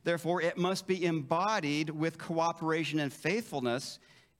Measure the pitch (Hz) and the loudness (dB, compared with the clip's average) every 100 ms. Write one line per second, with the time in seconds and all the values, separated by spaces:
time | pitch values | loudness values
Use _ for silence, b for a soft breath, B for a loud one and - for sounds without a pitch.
0 | - 170 160 175 165 180 180 185 - 185 | -2 0 0 2 2 2 0 0 -2 0
1 | 170 160 131 165 202 220 147 147 156 156 | 2 0 0 0 2 2 2 0 0 0
2 | 160 165 - 165 165 165 160 160 143 151 | -2 -2 -4 0 2 2 0 0 0 0
3 | 143 - 160 214 226 143 123 123 - - | -2 -2 -2 -2 -2 -2 0 0 -2 -12
4 | b b b b | b b b b